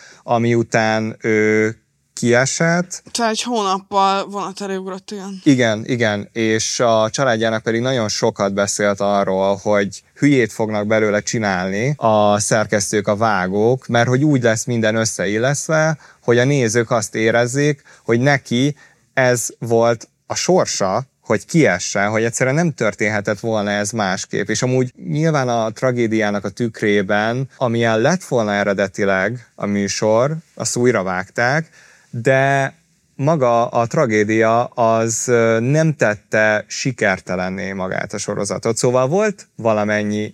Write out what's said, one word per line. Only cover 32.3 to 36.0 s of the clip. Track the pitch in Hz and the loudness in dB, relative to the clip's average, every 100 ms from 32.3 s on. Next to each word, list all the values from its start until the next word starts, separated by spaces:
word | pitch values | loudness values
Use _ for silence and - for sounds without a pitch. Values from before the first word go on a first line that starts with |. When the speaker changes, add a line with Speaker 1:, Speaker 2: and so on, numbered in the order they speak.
| 131 135 139 135 - _ _ _ | 2 2 0 -2 -8 _ _ _
Speaker 1:
maga | - 143 165 123 117 120 | -4 0 2 2 2 2
a | 120 117 | 0 0
tragédia | 160 127 107 104 113 110 117 | 0 2 2 2 2 4 2
az, | 123 - 113 113 113 113 - | 0 0 2 2 0 -2 0
ö, | 117 113 113 | 2 4 2
nem | 123 156 160 | 2 2 2
tette | 143 | 2